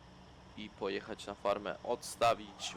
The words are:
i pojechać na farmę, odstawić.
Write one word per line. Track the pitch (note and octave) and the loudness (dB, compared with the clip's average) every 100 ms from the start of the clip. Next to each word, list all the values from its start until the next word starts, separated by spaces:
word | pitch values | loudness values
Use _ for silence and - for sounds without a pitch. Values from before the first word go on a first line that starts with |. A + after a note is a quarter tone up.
| - - - - - G#2+ | -20 -20 -20 -20 -16 -12
i | G#2+ | -12
pojechać | - G2+ G2 G#2 G2+ - | -4 -2 0 -4 -8 -8
na | G2+ | 0
farmę, | G2+ G2+ G2 - | 2 4 0 -2
odstawić. | A2 B2 - - A#2 G#2 G2+ G2 - | -2 -2 -4 4 6 6 0 -8 -6